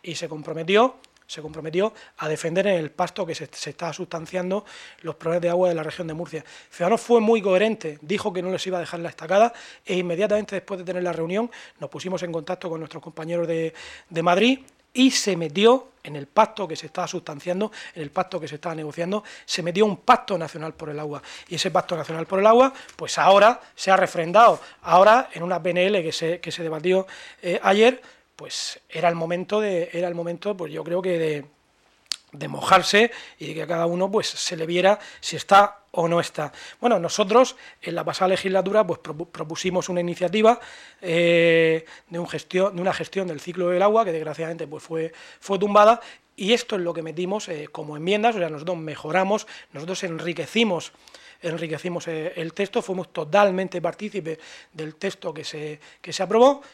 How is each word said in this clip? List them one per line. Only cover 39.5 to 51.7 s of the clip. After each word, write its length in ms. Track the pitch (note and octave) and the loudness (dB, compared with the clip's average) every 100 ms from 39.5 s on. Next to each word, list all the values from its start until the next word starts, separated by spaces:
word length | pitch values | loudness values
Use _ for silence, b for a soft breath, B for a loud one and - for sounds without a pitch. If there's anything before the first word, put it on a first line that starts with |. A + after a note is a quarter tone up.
| E3 F#3 F3+ F3 | -6 -2 -2 -2
una 140 | F3 | -2
iniciativa, 580 | F3 E3+ F3 G#3 A3 A#3+ B B B B | -4 -2 -2 4 4 4 B B B B
eh, 840 | F3+ E3+ E3+ E3+ E3+ E3 D#3+ D#3+ D#3+ B _ | -2 2 4 6 6 6 4 2 -4 B _
de 100 | E3+ | -10
un 80 | E3+ | -8
gestio-, 440 | D#3 - F3+ G3 | -8 -4 0 0
de 100 | F3 | 0
una 100 | F#3 | -4
gestión 340 | D#3 D#3+ G3 F3+ | -4 -6 -6 -6
del 140 | D3 | -8
ciclo 300 | F3+ E3+ F3 | -10 -4 -2
del 120 | F3+ | 2
agua 220 | G3+ A3 | 4 4
que 80 | G3+ | 2
desgraciadamente, 560 | D#3+ D#3 D3+ E3 E3 D3 | -2 -6 -8 -8 -8 -10
pues, 160 | D3+ | -12
fue, 300 | - E3 D#3+ B B B | -8 -6 -6 B B B
fue 180 | - G3 | -4 -2
tumbada 440 | G#3 G3+ G#3+ A#3 B B _ - | 4 6 8 6 B B _ -6
y 160 | G3 | 0
esto 240 | A#3 - G3+ | 0 0 -4
es 60 | |
lo 120 | E3+ | -4
que 80 | E3 | -6
metimos, 460 | D#3+ D#3+ F3+ G#3 G3 | -8 -6 -4 -6 -6
eh, 220 | D#3 D3+ | -10 -12
como 240 | - D3+ D3+ | -12 -12 -6
enmiendas. 400 | E3+ G#3 A3+ A3 | -2 2 2 0
O 40 | |
sea, 100 | E3 | -4
nosotros 260 | D3+ D#3+ F3 | -6 -6 -6
mejoramos, 720 | D#3 C#3+ D3+ F3+ F#3+ G#3 - B B | -8 -10 -2 0 2 0 -4 B B
nosotros 320 | C#3 D#3+ F#3 | -12 -10 -6
enriquecimos, 880 | F#3 D#3+ E3 E3+ C#3 A3 A3+ E3 - B B B B B | -6 -6 -6 -6 -2 2 2 0 -6 B B B B B
enriquecimos, 680 | E3+ D#3+ D#3+ | -8 -6 -6